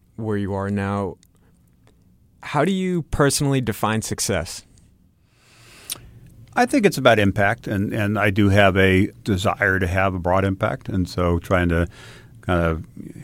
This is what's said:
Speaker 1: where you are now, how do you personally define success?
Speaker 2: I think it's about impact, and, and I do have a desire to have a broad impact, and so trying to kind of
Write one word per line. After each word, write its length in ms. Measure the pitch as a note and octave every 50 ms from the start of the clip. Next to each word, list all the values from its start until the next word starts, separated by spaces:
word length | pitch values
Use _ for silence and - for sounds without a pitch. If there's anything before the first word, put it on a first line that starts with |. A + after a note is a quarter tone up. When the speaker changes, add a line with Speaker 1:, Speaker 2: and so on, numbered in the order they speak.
| _ _ _
Speaker 1:
where 220 | - A#2 G#2+ G#2+
you 180 | G2+ G2+ F#2+ G2
are 160 | G2 G2 G2
now, 460 | G2+ G2+ G2 G2 G2+ G2+ G2+ F#2 - _ _ _ _ _ _ _ _ _ _ _ _ _ _ _ _ _ _ _ _ _ _ _ _ _
how 240 | - - - D3 C#3+
do 60 | F3+
you 320 | G3 F#3+ F#3 F#3 F3+ F3 D3+
personally 580 | - - - D3+ C#3 C3 - D3 C#3 C3+ C3+
define 400 | C3 A2+ G#2+ - - G#2 G#2+ A2
success? 640 | G#2 - G#2+ - - - G#2+ F2+ D#2+ - - - - _ _ - _ _ _ _ _ _ _ _ _ _ _ _ _ _ _ _ - - - - - - - - - - - - - - - - - - -
Speaker 2:
I 120 | - B3
think 200 | B3 - C#4+ G#3
it's 120 | F#3+ - -
about 200 | C3 B2 A#2 G#2+
impact, 480 | G#2 G2 F#2 - G2+ G2 A2 - -
and, 260 | - A2 G2 G2+ - -
and 240 | A2+ G#2 G2+ G#2+
I 140 | G#2 G2+ G#2+
do 180 | G2+ G2+ G#2 G2+
have 260 | G2 G2+ G2+ G2 F2+
a 320 | G2 F#2+ F#2+ F#2 F#2 G2+ - - - -
desire 560 | - G#2 F2+ F#2 G2+ F2+ - G2+ G2+ F#2+ F#2+
to 60 | F#2 F2
have 260 | F2+ F#2+ F#2+ G2 F#2
a 60 | F#2
broad 240 | E2 F2 F2+ F#2+ F#2+
impact, 440 | G2 F#2+ F#2+ - A2 C3 C3+ - -
and 200 | - G2 F2+ E2+
so 320 | - - F2+ F2 F2 E2+
trying 280 | E2+ - G2 F2+ F2 F2
to 180 | E2+ E2 E2+ - - - - - - - - - - - -
kind 200 | - F#2 F2 E2+
of 220 | E2 D#2+ D#2+ - - - - - - - -